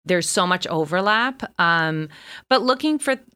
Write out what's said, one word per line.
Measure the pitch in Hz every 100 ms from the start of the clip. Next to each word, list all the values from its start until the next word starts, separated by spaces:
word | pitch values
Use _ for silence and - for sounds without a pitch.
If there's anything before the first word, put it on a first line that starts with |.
There's | 160 180 165
so | - 180
much | 180 -
overlap. | 160 151 180 202 214 247 262 - -
Um, | 170 170 160 156 156 - - - -
but | 262
looking | 254 254 311 302
for, | - 254 -